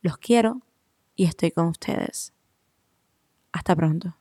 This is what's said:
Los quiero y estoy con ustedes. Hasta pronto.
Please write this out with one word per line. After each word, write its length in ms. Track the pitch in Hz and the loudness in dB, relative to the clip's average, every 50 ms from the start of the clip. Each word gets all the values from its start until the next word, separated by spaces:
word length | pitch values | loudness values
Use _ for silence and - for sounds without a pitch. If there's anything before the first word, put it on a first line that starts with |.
Los 160 | - 180 156 | -2 -4 -4
quiero 460 | - - - 233 240 226 226 240 254 - _ _ _ _ _ _ _ _ _ _ | -4 0 2 4 4 4 2 0 -4 -14 _ _ _ _ _ _ _ _ _ _
y 80 | - 190 | 0 0
estoy 260 | 170 160 - - 170 | 0 2 0 -2 -2
con 160 | - - 165 | 0 0 0
ustedes. 680 | 170 165 - - - - - - - - - - - _ _ _ _ _ _ _ _ _ _ _ _ _ _ _ _ _ _ _ _ _ _ _ _ _ | 0 -2 -4 -6 -6 -4 -4 -4 -6 -6 -10 -12 -14 _ _ _ _ _ _ _ _ _ _ _ _ _ _ _ _ _ _ _ _ _ _ _ _ _
Hasta 240 | 170 - - - | -12 -2 -2 0
pronto. 400 | 156 165 160 156 165 - 180 165 _ | 2 2 0 0 0 -4 -8 -12 _